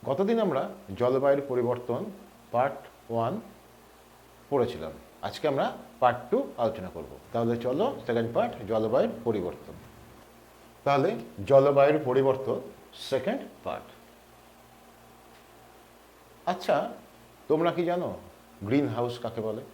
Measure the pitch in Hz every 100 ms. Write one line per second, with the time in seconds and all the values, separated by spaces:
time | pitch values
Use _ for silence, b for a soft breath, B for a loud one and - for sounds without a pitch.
0 | - 139 196 233 202 135 180 - - 95
1 | 123 131 139 139 139 123 120 120 - 120
2 | 214 - - - - 120 135 - - -
3 | - 117 117 202 - - - - - -
4 | - - - - - 143 120 80 80 76
5 | - - 98 - 151 135 214 - - -
6 | 127 120 - 233 277 - 113 - 92 85
7 | 73 - - 117 117 117 123 139 240 -
8 | - 117 117 131 240 - 101 110 110 123
9 | 226 - 120 107 87 - - - - -
10 | - - - - - - - - - 139
11 | 156 233 - - 95 139 139 139 139 151
12 | 123 127 135 - - - - - - -
13 | - 135 190 277 - - - 62 - -
14 | - - - - - - - - - -
15 | - - - - - - - - - -
16 | - - - - - 180 - 151 220 -
17 | - - - - - 151 170 165 170 175
18 | 143 90 - - - - 101 135 135 113
19 | 120 120 110 113 110 107 -